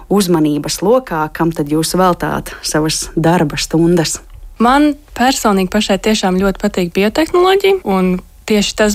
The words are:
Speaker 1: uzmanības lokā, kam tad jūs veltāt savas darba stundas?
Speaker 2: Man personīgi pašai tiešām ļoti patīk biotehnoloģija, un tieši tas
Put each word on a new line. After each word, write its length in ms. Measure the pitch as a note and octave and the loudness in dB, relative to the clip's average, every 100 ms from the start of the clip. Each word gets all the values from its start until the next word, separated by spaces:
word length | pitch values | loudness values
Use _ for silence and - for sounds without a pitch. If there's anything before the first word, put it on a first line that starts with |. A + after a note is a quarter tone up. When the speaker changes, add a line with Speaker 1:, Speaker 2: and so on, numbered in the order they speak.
| - | -2
Speaker 1:
uzmanības 640 | G3 F3+ E3+ D3+ D3 D3 - F#3 | 0 2 2 2 -2 -4 -4 2
lokā, 380 | B3+ B3+ E3 D#3 | 2 0 -4 -4
kam 160 | - E3 | -2 -2
tad 240 | D#3+ C#3+ | -2 -2
jūs 220 | D#3 D#3+ F3 | -2 0 2
veltāt 560 | F#3 E3+ D3+ C#3+ - - | 2 0 -4 -6 -8 -12
savas 460 | - D#3 D#3 - - - | -4 -2 -2 -4 -6 -2
darba 400 | D#3+ F3 D3+ D3 | 2 2 0 -4
stundas? 640 | - E3 E3+ F3 D#3 - - - - - | -2 0 2 2 0 -6 -12 -20 -12 -2
Speaker 2:
Man 300 | A3+ C#4 D4+ C#4+ - - | 2 4 2 0 -8 -2
personīgi 560 | B3 C4+ A3+ G3 F#3 | 0 0 0 0 0
pašai 240 | G#3+ G#3+ F#3+ G#3+ | -2 0 0 0
tiešām 320 | G#3+ F#3+ F#3 | 0 0 0
ļoti 240 | G3 F#3 | 0 0
patīk 320 | G3+ G3+ F3 | -2 -2 -2
biotehnoloģija, 880 | F#3+ G#3 B3+ D#4+ F4+ F#4 G4 G4 F#4+ | 0 0 0 0 2 4 4 2 0
un 320 | G#3+ F#3+ F#3 F3+ - - - | 0 0 0 -2 -6 -12 -2
tieši 320 | G#3+ G3+ - | 0 0 0
tas 160 | G#3+ | 0